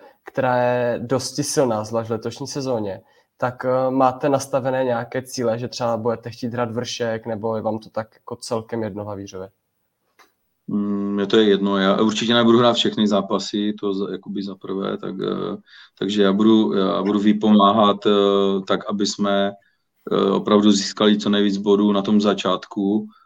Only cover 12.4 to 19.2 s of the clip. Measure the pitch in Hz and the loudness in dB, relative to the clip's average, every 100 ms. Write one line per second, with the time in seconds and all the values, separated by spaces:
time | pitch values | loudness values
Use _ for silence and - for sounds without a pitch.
12.4 | 113 117 120 113 107 107 107 101 95 98 | 6 6 4 2 0 0 0 0 0 -4
13.4 | - 107 104 104 101 95 98 95 - 101 | -2 -4 -2 -4 -4 -4 -4 -8 -8 -8
14.4 | 98 95 98 95 98 101 101 95 101 95 | -8 -10 -8 -6 -4 -6 -8 -6 -4 -4
15.4 | 92 98 - - - _ 98 104 98 98 | -6 -8 -14 -20 -20 _ -2 2 2 4
16.4 | 107 110 107 98 95 87 95 104 104 104 | 6 6 4 2 0 0 0 2 2 2
17.4 | 110 107 98 110 104 101 107 101 101 98 | 4 6 6 4 4 2 2 2 4 2
18.4 | 98 98 95 95 - 101 101 - | 2 0 -2 -4 -4 -4 -4 -2